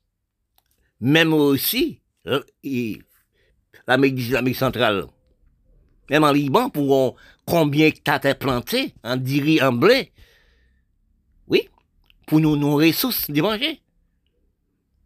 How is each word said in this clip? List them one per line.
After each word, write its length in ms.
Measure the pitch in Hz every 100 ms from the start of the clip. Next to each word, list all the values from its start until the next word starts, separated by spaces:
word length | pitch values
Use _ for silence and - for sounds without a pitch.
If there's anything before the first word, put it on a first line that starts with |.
| _ _ _ _ _ _ _ _ _ _
Même 320 | 117 156 160
aussi, 680 | 156 143 135 - 233 320 - _ _ -
euh, 160 | 131 - _
et 380 | - 123 113 - - _ _ _ _ _ _ _ -
l'Amérique, 440 | 131 139 131 117
l'Amérique 280 | 127 127 120
centrale. 480 | 135 110 117 98 67 _ _ _ _ _ _ _ _ _ -
Même 140 | 147
en 80 | 151
Liban, 360 | 143 143 180 254
pour, 260 | 151 139
euh, 160 | 135 127 - - _ -
combien 420 | 170 151 143 156
de 60 |
terre 440 | - - 147 139 135
plantées, 560 | 139 123 - 247 269 -
en 140 | 113 131
diri, 460 | 127 143 143 156
en 100 | 131
blé. 400 | 120 180 262 175 _ _ _ _ _ _ _ _ _ _ _ _ _ _
Oui, 200 | - - _ _ _ _ _ -
pour 140 | 156
nous, 160 | 156 147
nos 200 | 143 147
ressources 540 | 160 147 254 - -
de 100 | 147
manger. 420 | 190 214 294 277 _ _ _ _ _ _ _ _ _ _ _ _